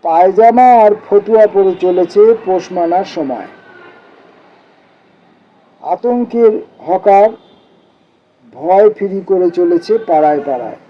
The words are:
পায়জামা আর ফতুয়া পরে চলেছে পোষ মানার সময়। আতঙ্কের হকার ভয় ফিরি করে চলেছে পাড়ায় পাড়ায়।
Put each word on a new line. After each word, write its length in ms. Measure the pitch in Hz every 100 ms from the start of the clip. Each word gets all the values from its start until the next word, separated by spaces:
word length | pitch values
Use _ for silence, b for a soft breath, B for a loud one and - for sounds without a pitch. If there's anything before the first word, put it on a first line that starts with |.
পায়জামা 640 | 170 165 185 190 226 233 254 240
আর 120 | 214 208
ফতুয়া 420 | - 202 202 220 214
পরে 260 | 196 190 180
চলেছে 460 | 180 180 175 202 214 226
পোষ 220 | 185 185 180
মানার 340 | 180 170 180 190
সময়। 340 | 170 139 117 - - - - - - _ _ _ _ _ _ _ _ _ _ _ _ _ _ _ _ _ _
আতঙ্কের 680 | - 180 240 240 240 233 226 214 - _
হকার 520 | 156 185 202 196 214 - _ _ _ _ _ _ _ _ _ _ 117
ভয় 340 | 127 156 190 214
ফিরি 260 | - 202 196
করে 240 | 185 190 180
চলেছে 420 | 175 175 170 - 220 -
পাড়ায় 360 | 160 151 151
পাড়ায়। 360 | 143 127 113 -